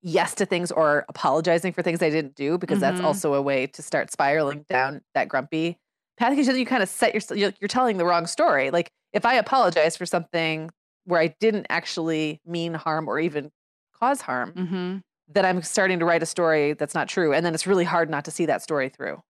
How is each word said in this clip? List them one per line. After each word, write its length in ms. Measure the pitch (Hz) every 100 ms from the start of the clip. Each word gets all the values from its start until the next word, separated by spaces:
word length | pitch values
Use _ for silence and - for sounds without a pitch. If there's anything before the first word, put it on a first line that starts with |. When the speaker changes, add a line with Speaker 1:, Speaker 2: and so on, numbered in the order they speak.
Speaker 1:
yes 340 | 180 170 175 -
to 100 | 196
things 260 | 175 175
or 340 | - 156 147 -
apologizing 640 | - 147 143 165 170 180
for 80 | 170
things 200 | 175 165
I 60 | 165
didn't 260 | 156 143 -
do, 220 | 143 175
because 220 | 180 202
that's 180 | 139 -
Speaker 2:
Mm-hmm. 80 | 151
Speaker 1:
also 280 | 147 160
a 80 | 139
way 260 | 139 135 131
to 140 | -
start 300 | - 156 -
spiraling 520 | - 139 151 143 147 147
down 320 | 131 135 143 _
that 160 | 139 -
grumpy 480 | 139 143 160 165 175 _ _ _ _
path, 180 | 240 277
'cause 100 | 262
then 100 | 262
you 80 | 240
kinda 200 | 254 190
set 280 | - 233
yourse-, 180 | 214 -
you're, 220 | 214 202 -
you're 80 | 202
telling 280 | 247 254 196
the 80 | 175
wrong 220 | 170 170
story. 420 | - 339 143 135
Like, 220 | 170 170 _ _
if 120 | 208 240
I 100 | 240
apologize 600 | 208 269 202 165 156 -
for 80 | 180
something 640 | 175 165 170 160 156 160 _ _ _ -
where 160 | 175
I 60 | 160 -
didn't 280 | 220 208 -
actually 720 | 170 - - 165 156 156 156 -
mean 280 | 170 165
harm 340 | 160 160 156 151
or 120 | 127
even 320 | 165 147 147 _ _ _ _
cause 280 | _ 240 277
harm, 320 | - 127 123
Speaker 2:
Mm-hmm. 440 | 175 180 185 180 190 - _ _
Speaker 1:
then 160 | 175 185
I'm 160 | 180
starting 380 | 160 - 190 180
to 60 | 165
write 160 | 170
a 20 | 160
story 480 | - 165 156 147
that's 200 | 151 147 170
not 120 | 131
true, 260 | - 160
and 120 | 156 175
then 80 |
it's 120 | 160 185
really 180 | 196 175
hard 240 | 175 165
not 160 | 151 147
to 60 |
see 140 | - 160
that 160 | 127
story 280 | - 151 131
through. 320 | _ 117 71 _